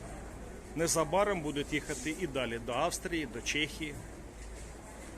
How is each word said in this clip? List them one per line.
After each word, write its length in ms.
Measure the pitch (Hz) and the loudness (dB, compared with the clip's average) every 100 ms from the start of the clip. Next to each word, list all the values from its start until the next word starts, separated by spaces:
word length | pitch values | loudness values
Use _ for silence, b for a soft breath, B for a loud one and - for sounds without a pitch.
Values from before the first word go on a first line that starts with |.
| - - - - - - - 147 | -8 -8 -8 -8 -8 -10 -4 2
Незабаром 640 | 165 165 151 185 208 185 | 4 6 6 6 6 4
будуть 320 | 151 143 139 | 2 0 2
їхати 420 | 147 - 151 156 160 | 0 0 -2 -2 0
і 60 | 170 | 0
далі 340 | 131 117 117 117 | 0 0 0 0
до 60 | |
Австрії, 540 | 123 170 - 180 170 131 | 2 2 2 0 0 0
до 140 | 113 | -2
Чехії. 540 | - 147 151 - 156 139 - - - - - - - - - - - | 0 2 2 0 -6 -6 -10 -10 -12 -10 -10 -10 -10 -10 -12 -10 -10